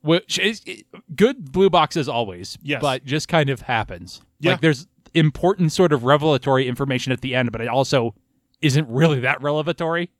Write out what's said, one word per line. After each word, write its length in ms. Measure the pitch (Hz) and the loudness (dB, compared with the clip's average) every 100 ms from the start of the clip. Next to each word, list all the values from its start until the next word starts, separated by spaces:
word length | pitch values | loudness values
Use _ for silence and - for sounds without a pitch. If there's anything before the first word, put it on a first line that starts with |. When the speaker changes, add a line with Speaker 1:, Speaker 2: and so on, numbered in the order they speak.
Speaker 1:
Which 360 | 151 170 - - | 2 0 0 -2
is, 240 | 190 220 - | -2 -4 -14
i-, 160 | - - 190 _ 143 | -18 -20 -20 _ 2
good 360 | 220 277 139 | 2 2 -6
Blue 200 | 156 190 | 2 4
Box 260 | 170 156 170 | 4 2 -2
as 100 | 135 | -4
always, 520 | 120 107 90 92 - | -4 -4 -8 -14 -14
Speaker 2:
Yes. 180 | 147 139 | -8 -4
Speaker 1:
but 240 | 139 131 131 | -2 -4 -4
just 220 | 151 - | -6 0
kind 220 | 170 139 | 0 0
of 120 | 135 | -4
happens. 600 | - 117 104 90 90 - _ _ | -2 -4 -4 -10 -16 -20 _ _
Speaker 2:
Yeah. 120 | 151 | -2
Speaker 1:
Like, 100 | - | 2
there's 260 | 160 131 165 _ _ 170 | 2 0 -6 _ _ 2
important 560 | 156 - 175 202 160 | 2 2 0 2 0
sort 200 | - 180 | 4 2
of 120 | 147 | 4
revelatory 640 | 123 147 156 135 - 131 127 | 4 4 4 0 2 0 0
information 440 | 120 139 127 131 | -4 -2 -2 -2
at 100 | 123 | -4
the 120 | 131 | -2
end, 180 | 127 123 | -2 -2
but 100 | 110 | -4
it 60 | 117 | -2
also 460 | 123 135 143 117 - _ _ _ _ | -2 2 0 0 -6 _ _ _ _
isn't 260 | 151 139 139 | 2 2 0
really 320 | 123 165 139 | 2 2 2
that 200 | 127 139 | 0 -2
revelatory. 680 | 139 151 147 - 165 170 170 | -2 -2 -2 -4 -2 -4 -6